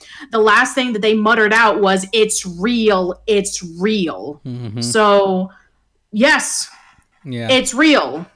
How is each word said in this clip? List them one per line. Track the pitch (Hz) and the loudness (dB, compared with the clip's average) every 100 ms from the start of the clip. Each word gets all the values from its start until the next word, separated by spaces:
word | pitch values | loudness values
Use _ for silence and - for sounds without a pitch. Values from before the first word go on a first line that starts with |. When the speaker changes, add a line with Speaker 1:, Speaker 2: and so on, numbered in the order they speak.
| - - 294 | -20 -20 -6
Speaker 1:
the | 226 | 0
last | 214 214 254 | 4 4 2
thing | 262 247 | 0 -2
that | 214 | 0
they | 214 | 0
muttered | 220 214 226 214 | 2 2 2 2
out | 226 226 202 | 4 2 2
was, | 196 190 190 | 2 0 0
"It's | 226 214 - 185 | 0 0 -2 -8
real, | 175 214 240 214 190 180 175 - | -6 -2 0 2 2 0 -6 -2
it's | 208 196 - 175 170 | -2 -2 -8 -12 -4
real." | 202 214 165 95 117 147 | -2 -2 -2 -6 -12 -12
Speaker 2:
Mm-hmm. | 131 123 117 113 | -12 -10 -10 -8
Speaker 1:
So, | 120 220 208 202 196 185 185 - _ _ _ _ _ 208 | -2 2 4 4 2 0 -4 -10 _ _ _ _ _ 0
yes. | 277 294 - - - - _ _ _ _ | 2 2 -2 -8 -10 -14 _ _ _ _
Speaker 2:
Yeah. | 139 120 117 | -12 -6 0
Speaker 1:
It's | 262 254 | 0 0
real. | 233 311 262 135 147 180 | 2 4 4 0 -6 -12